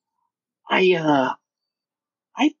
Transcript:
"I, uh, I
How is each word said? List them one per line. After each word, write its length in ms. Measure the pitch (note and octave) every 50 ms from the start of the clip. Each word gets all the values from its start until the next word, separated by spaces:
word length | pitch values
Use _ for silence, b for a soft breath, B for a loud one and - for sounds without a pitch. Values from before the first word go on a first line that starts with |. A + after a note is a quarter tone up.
| _ _ _ _ _ _ _ _ _ _ _ _ _ -
"I, 240 | - F#3+ F#3+ F#3 F3+
uh, 380 | E3 D#3+ D3+ D3 C3+ B2+ C3+ - - _ _ _ _ _ _ _ _ _ _ _ _ _ _ _ _ _ _ _
I 200 | - C4 D4+ - _